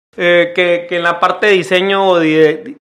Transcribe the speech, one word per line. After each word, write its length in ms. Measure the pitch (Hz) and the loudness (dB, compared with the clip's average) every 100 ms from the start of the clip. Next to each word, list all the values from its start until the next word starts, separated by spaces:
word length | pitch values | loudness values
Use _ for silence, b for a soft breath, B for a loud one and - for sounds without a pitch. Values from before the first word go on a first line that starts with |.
| _ - | _ -4
eh, 340 | 175 175 170 175 | 0 2 0 -2
que, 300 | 180 175 175 | -2 -2 -4
que 80 | 175 | -4
en 60 | |
la 160 | 170 170 | -4 -2
parte 280 | 180 - 214 | -2 0 0
de 60 | |
diseño 540 | 190 165 185 190 196 196 | 0 0 -2 0 0 2
o 120 | 180 | 2
de 560 | 160 156 156 156 156 - | 2 4 2 2 -10 -16